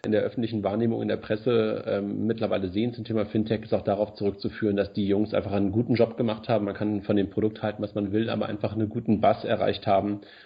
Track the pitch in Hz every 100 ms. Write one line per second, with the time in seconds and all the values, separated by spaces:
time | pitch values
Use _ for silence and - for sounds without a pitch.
0 | 110 107 101 - 113 110 98 107 117 113
1 | 110 101 - 104 - 117 110 107 - 101
2 | 101 104 107 113 104 98 95 98 120 117
3 | 110 110 104 110 107 107 - 110 - 101
4 | 104 - 101 101 107 - 107 101 98 -
5 | 98 101 107 107 101 98 98 101 - 117
6 | 113 - 120 110 - 110 101 95 107 104
7 | 98 104 95 - 107 107 107 104 101 110
8 | 101 107 113 113 - 101 104 101 107 120
9 | 117 101 101 110 104 104 101 101 - 98
10 | 101 101 - -